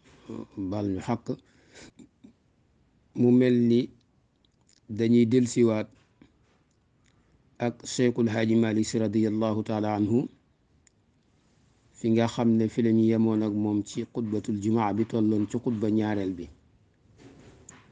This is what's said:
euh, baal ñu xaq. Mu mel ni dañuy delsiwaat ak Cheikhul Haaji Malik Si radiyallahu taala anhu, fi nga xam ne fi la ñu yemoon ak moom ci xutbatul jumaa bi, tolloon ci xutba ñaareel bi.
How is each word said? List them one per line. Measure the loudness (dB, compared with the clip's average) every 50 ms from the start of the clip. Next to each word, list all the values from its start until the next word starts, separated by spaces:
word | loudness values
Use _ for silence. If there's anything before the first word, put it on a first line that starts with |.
| _ _ -20 -20 -18 -16
euh, | -14 -14 -14 -14 -12
baal | -10 -8 -6 -6 -4 -4
ñu | -4 -6 -6
xaq. | -4 -4 -4 -4 -4 -8 -10 -10 _ _ _ _ _ _ -20 -20 -20 -20 -20 -20 -20 -20 _ _ -20 -20 _ _ _ _ _ _ _ _ _ _ _ _ _ _ _ _ -2
Mu | 2 4 4
mel | 6 6 4 4 4 4 4
ni | 4 2 2 0 -2 -8 _ _ _ _ _ _ _ _ _ _ _ _ _ _ _ _ _ _ -10
dañuy | -4 -2 2 4 4 4 4
delsiwaat | 4 4 2 2 2 2 2 2 4 2 0 -4 -6 -12 _ _ _ _ _ -20 _ _ _ _ _ _ _ _ _ _ _ _ _ _ _ _ _ _ _ _ _ _ _ _ _ _ -6
ak | -6 -6 -6 -8 -12
Cheikhul | -8 -2 0 0 2 2 2 0 0
Haaji | 0 0 0 2 2
Malik | 2 2 2 0 0 -2
Si | -2 -2 -2
radiyallahu | -2 -2 0 0 0 0 0 -2 -2 -2 -2 -4 -4
taala | -4 -4 -4 -2 -2 -2
anhu, | 0 0 0 0 0 -2 -4 -8 _ _ _ _ _ _ _ _ _ _ _ _ _ _ _ _ _ _ _ _ _ _ _ _ _ _ _ _ _ _ _
fi | _ -6 -2 0
nga | 2 2 2
xam | 0 0 0 0 2 2
ne | 2 0 0
fi | 0 0
la | 0 2
ñu | 2 4 4
yemoon | 2 2 2 2 0 0 0 -2
ak | -2 -2
moom | -2 -2 -2 -2 -4 -4
ci | -6 -8 -10 -10
xutbatul | -8 -8 -8 -6 -4 -4 -6 -4 -4 -6 -4
jumaa | -2 0 0 0 0 0 0
bi, | -2 -2
tolloon | -2 -2 0 0 0 0 0 -2 -4
ci | -6 -6
xutba | -4 -4 -4 -2 -2 -2
ñaareel | 0 0 0 -2 -2 -4 -4 -6 -8
bi. | -10 -12 -16 -18 _ _ _ _ _ _ _ _ _ _ _ _ -20 -20 -20 -20 -20 -20 -20 -20 -20 -20 -20 -20 -20 -20 -20